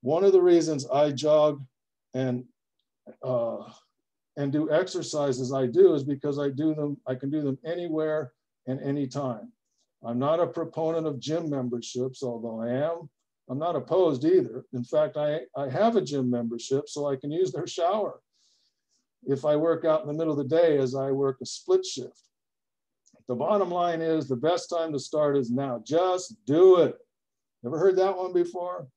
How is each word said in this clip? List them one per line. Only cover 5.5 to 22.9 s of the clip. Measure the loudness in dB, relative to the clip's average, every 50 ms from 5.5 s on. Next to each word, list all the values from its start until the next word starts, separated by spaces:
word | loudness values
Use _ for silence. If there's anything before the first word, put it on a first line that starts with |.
I | -2 -2 -2 0
do | 6 6 8 8 8
is | 4 0
because | -2 -4 -4 -4 -4 -4 -2
I | -2 -4
do | -2 0 -2 -2 0
them, | 0 -4 -4 -6 -6 _
I | -8 -6
can | -6 -4 -4
do | -4 -2
them | -2 -2 -4 -4 _
anywhere | -8 -6 -6 -6 -4 -4 -2 -2 -2 -2 -2 -4 -6 _ _ _ _ _ _ _
and | -8 -8 -6
anytime. | -4 -4 -4 -4 -4 -4 -4 -6 -4 -4 -6 -6 -10 -18 _ _ _ _ _ _ _ _ _ _ -10
I'm | -6 -4 -2
not | 0 0 2 2
a | 0 -2
proponent | -2 -6 -8 -6 -4 -4 -2 -2 -2 -2 -2
of | -4 -6 -6
gym | -6 -4 -4 -4 -2 -4
memberships, | -4 -4 -4 -4 -6 -6 -8 -8 -6 -6 -6 -6 -6 -6 -8
although | -8 -8 -6 -8 -8 -8 -6
I | -6 -4
am. | -2 -2 -2 -2 -4 -6 -10 -16 _ _ _ _ _ _ _ _
I'm | -8 -4
not | -4 -2 -2
opposed | -4 -4 0 2 4 4 4 2 2 2
either. | 4 4 4 2 2 -6 -12 -14 _ -8
In | -8 -8
fact, | -2 0 0 0 0 0 -2
I, | -2 -2 -2 -2 -6 -8 _ -8
I | -6 -4
have | -2 2 2 2 2 2
a |
gym | 0 0 -2 -2 0 0
membership, | 0 -2 -2 -4 -6 -8 -6 -2 -2 -2 -2 -4
so | -8 -6 -4 -4
I | -4 -4
can | -6 -6
use | -2 -2 -2 -2
their | -2 -6 -8 -8
shower | -6 -2 0 0 0 0 -2 -4 -6 -12 _ _ _ _ _ _ _ _ _ _ _ _ _ _ _ _ _ _ _ _ -4
if | -4 -4 -2 2
I | 0 2 2
work | 2 2 0 2 2
out | 2 2 2
in | 0 -4
the | -4
middle | -4 -2 -2
of | -2 -2
the | -2 0 2
day | 4 4 4 4 4
as | 2 0 -2
I | -4 -4 -2
work | -2 0 0 -2 -2 _
a | -10
split | -14 -14 -14 -2 2 2 2 2
shift. | 0 -10 -10 -12 -12 -16 _ _ _ _ _ _ _ _ _ _ _ _ _ _ _